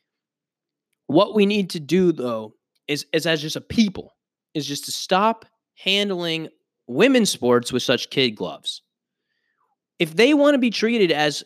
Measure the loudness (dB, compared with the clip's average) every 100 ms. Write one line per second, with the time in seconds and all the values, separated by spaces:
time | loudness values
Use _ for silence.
0 | _ _ _ _ _ _ _ _ _ _
1 | 0 2 2 2 2 2 -2 -6 -2 2
2 | 2 0 -4 -6 -8 _ _ _ -8 -6
3 | -4 -4 -2 -2 -4 -10 -4 0 0 -2
4 | -16 _ _ _ _ -10 -8 -10 -10 -8
5 | 0 2 2 -2 _ _ _ _ -2 0
6 | -2 -4 -4 -6 -8 _ _ _ -6 2
7 | 4 4 2 0 2 2 0 -4 -2 -2
8 | -2 -2 -2 -2 -10 -10 -14 -14 _ _
9 | _ _ _ _ _ _ _ _ _ -4
10 | -2 2 4 4 4 4 0 0 0 2
11 | 2 2 -2 -4